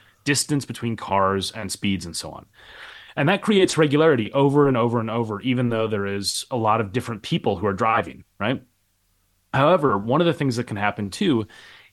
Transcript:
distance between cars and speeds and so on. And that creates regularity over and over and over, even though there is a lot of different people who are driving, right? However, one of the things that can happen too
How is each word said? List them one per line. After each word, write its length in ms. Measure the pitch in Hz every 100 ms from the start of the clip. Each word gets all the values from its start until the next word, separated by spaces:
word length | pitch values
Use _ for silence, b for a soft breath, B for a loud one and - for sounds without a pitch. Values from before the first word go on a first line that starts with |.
| b b
distance 400 | - 143 - 147 -
between 300 | 117 117 110
cars 540 | - 98 95 98 92
and 180 | 113 98
speeds 360 | - 104 95 85
and 100 | 82
so 140 | 78
on. 160 | 71 - B B B B B B -
And 120 | 147
that 140 | 196
creates 340 | - 202 185 151
regularity 560 | 156 147 160 131 104
over 360 | 139 139 143 139
and 80 | 127
over 240 | 117 117
and 100 | 113
over, 300 | 113 113 101
even 280 | 110 123 120
though 200 | 113 113
there 180 | 107 98
is 400 | 98 95 - -
a 60 | 127
lot 240 | 110 113
of 120 | 104
different 300 | 120 113 110
people 340 | - 165 120 95
who 100 | 101
are 60 |
driving, 520 | 95 113 110 101 - - _
right? 240 | 101 135 - _ _ _ _ _ _ _ _
However, 460 | 135 147 185 147 101
one 220 | 107 143
of 60 | 170
the 60 |
things 240 | - 143 117
that 120 | 120
can 80 | 104
happen 340 | 104 101 101
too 360 | - 202 120 104 B B B B